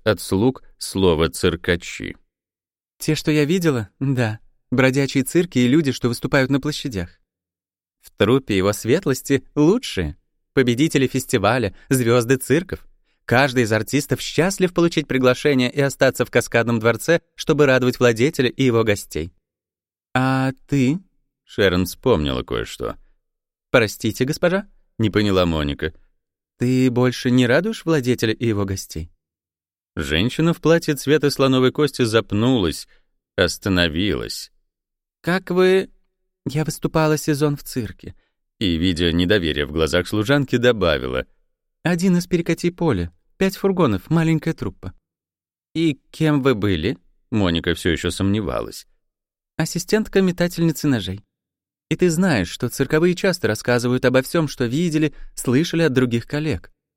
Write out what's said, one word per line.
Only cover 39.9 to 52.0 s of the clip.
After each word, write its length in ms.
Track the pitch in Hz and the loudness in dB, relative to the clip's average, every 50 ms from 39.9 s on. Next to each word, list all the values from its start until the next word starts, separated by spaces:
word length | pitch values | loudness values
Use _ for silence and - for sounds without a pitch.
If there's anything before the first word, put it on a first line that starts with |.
| 82 90 87 | 0 -2 -2
служанки, 500 | - 107 107 107 113 143 143 135 - 123 | -2 -4 -2 0 0 0 0 0 0 0
добавила. 680 | 120 117 123 120 104 90 82 76 65 64 64 64 64 - - _ _ _ _ _ _ _ _ _ _ - | 2 2 2 2 2 0 0 0 0 -2 -4 -6 -6 -6 -8 _ _ _ _ _ _ _ _ _ _ -2
«Один 340 | 160 180 165 185 196 175 | -2 -2 0 2 2 2
из 100 | 175 175 | 2 0
перекати 440 | - 180 170 170 - 165 - - 175 | -2 -4 -2 0 -2 -2 -2 -2 -4
поля. 420 | 175 - 170 156 113 87 87 85 - _ _ _ _ | -4 -2 -2 -2 0 -2 -4 -6 -10 _ _ _ _
Пять 200 | - 190 190 190 | -2 -2 -2 -2
фургонов, 520 | - - 190 185 185 165 117 101 90 - - | -2 -2 -2 2 2 2 2 0 -2 -2 0
маленькая 440 | 156 170 160 160 165 151 - 165 156 | 0 2 2 2 0 0 -2 -4 -6
труппа». 400 | - 117 98 - - - 92 - _ _ _ _ _ _ _ _ _ _ _ _ _ _ _ _ | -6 -8 -10 -10 -10 -16 -16 -16 _ _ _ _ _ _ _ _ _ _ _ _ _ _ _ _
«И 260 | 160 165 160 131 - _ _ | -2 0 0 -2 -4 _ _
кем 300 | - - 156 156 147 143 | -4 0 2 2 2 4
вы 140 | 127 135 123 | 4 2 2
были?» 420 | 101 101 101 92 78 78 110 160 - _ _ _ _ _ _ | 2 2 0 0 0 -2 -4 -4 -6 _ _ _ _ _ _
Моника 440 | - 107 98 87 82 82 - 85 82 | -2 0 2 2 0 0 0 -2 -4
всё 160 | - - 90 | 0 0 -2
ещё 200 | 80 - - 87 | -2 0 -2 -4
сомневалась. 760 | 82 - 95 98 101 110 101 71 60 57 55 53 - - - _ _ _ _ _ _ _ _ _ _ _ _ _ _ | -2 -2 -2 -2 0 -2 -4 -4 -6 -6 -8 -8 -12 -16 -20 _ _ _ _ _ _ _ _ _ _ _ _ _ _
«Ассистентка 640 | - 160 - - 170 - - 208 220 214 - - 196 | -6 -6 -4 -6 -8 -2 0 0 0 0 0 0 2
метательницы 640 | 190 180 175 - 175 175 - 170 170 165 147 - - | 2 2 0 -2 -4 -4 -2 0 0 0 0 0 -2
ножей. 380 | 147 131 110 87 92 92 107 - _ _ _ _ _ _ _ _ _ _ _ _ _ | 0 0 0 -2 -6 -10 -10 -14 _ _ _ _ _ _ _ _ _ _ _ _ _
И 60 | 160 | -2
ты 140 | - | 0